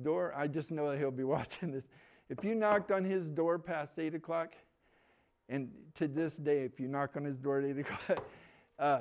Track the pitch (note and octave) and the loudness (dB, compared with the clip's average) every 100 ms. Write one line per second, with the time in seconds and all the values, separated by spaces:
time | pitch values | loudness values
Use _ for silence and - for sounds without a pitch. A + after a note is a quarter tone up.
0 | C3 F3 F3 C#3 D3 D3+ D3 D#3+ D3 C#3 | 0 0 0 0 -2 -2 -4 -2 0 0
1 | C#3 B2+ C3 C#3+ A#2+ - E3+ C3+ - - | 0 0 0 0 -2 -6 -6 -6 -10 -20
2 | - - _ C3+ G3 A3+ G#3+ G#3 - F#3+ | -20 -20 _ -4 0 2 4 4 4 2
3 | F#3 F#3+ D#3+ D3 E3 E3+ E3 D#3+ D3 - | 4 0 0 2 2 2 0 -4 -4 -4
4 | D#3+ D#3+ E3 E3 D#3+ - _ _ _ _ | -2 -4 -2 -2 -2 -8 _ _ _ _
5 | _ _ _ _ - C3+ B2+ - - - | _ _ _ _ -6 -4 -4 -10 -20 -4
6 | D#3 C#3 D#3+ D3+ D3 D3 C3 - C3 C#3 | -2 0 -2 0 2 2 2 -4 -2 0
7 | C#3 D3 C#3+ C3 C#3 C#3 C#3 C#3 C#3+ - | -2 -2 -4 -2 0 2 2 -2 -4 -6
8 | - - - - - - _ - - D#3+ | 0 -2 -2 -16 -20 -20 _ -2 2 2